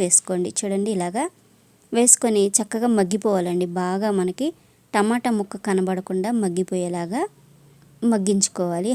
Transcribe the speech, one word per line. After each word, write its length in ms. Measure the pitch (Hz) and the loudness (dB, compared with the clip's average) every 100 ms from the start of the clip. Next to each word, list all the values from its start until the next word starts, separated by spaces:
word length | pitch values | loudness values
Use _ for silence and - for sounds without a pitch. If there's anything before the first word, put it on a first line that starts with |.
వేసుకోండి. 480 | 180 - - 180 180 - | 2 2 0 -2 -2 -4
చూడండి, 320 | 202 196 208 196 | -4 -2 -2 -2
ఇలాగా 280 | 175 208 339 - _ _ _ _ _ 233 | -2 -4 -6 -8 _ _ _ _ _ 2
వేసుకొని 460 | 240 - 240 208 196 202 | 4 4 4 2 2 0
చక్కగా 300 | 214 226 240 220 | -2 -2 2 2
మగ్గిపోవాలండి. 680 | 185 202 214 196 175 175 175 175 | 2 0 0 0 0 0 -2 -2
బాగా 300 | 180 190 214 196 | -2 -2 0 0
మనకి 300 | 180 185 294 - _ _ _ | 0 -2 -4 -6 _ _ _
టమాటా 380 | 214 208 240 247 214 | 0 0 0 0 -2
ముక్క 220 | 202 202 214 | -2 -6 -2
కనబడకుండా 600 | 190 185 185 190 185 196 240 | 0 0 -2 -4 -4 -2 0
మగ్గిపోయేలాగా 800 | 196 175 180 185 175 175 170 233 403 - - _ - _ - - 233 | 0 -2 -2 -4 -4 -4 -4 -4 -6 -8 -20 _ -20 _ -20 -2 0
మగ్గించుకోవాలి. 800 | 220 196 196 - - 175 175 208 | 2 2 2 0 -2 -2 -2 -2